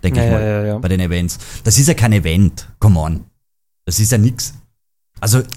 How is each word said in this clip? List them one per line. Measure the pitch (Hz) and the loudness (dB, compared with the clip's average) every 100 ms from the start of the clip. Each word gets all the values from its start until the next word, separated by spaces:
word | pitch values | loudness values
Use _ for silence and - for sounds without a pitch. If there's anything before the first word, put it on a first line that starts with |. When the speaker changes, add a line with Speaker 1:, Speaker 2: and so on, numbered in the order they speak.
Speaker 1:
Denk | 185 127 | -2 0
Speaker 2:
Ja, | |
Speaker 1:
ich | 117 | 0
Speaker 2:
ja, | 110 | 0
Speaker 1:
mal, | 107 | 0
Speaker 2:
ja, | 104 104 | -2 -4
ja. | 104 | -4
Speaker 1:
bei | 123 | -2
den | 92 | -2
Events. | 92 87 87 - - - - | 0 -2 -4 -6 -14 -8 0
Das | 117 | 2
ist | 139 | 2
ja | |
kein | - 113 | 2 2
Event, | 104 82 85 98 - - - | 2 2 2 2 0 -10 0
come | 104 87 | 2 2
on. | 78 80 - _ _ _ _ _ - | 0 -6 -8 _ _ _ _ _ -8
Das | 90 | -4
ist | 107 | 0
ja | 117 | 2
nix. | 104 117 - - - _ _ _ _ - | 2 0 -8 -14 -20 _ _ _ _ -10
Also | 101 127 - | -2 0 -2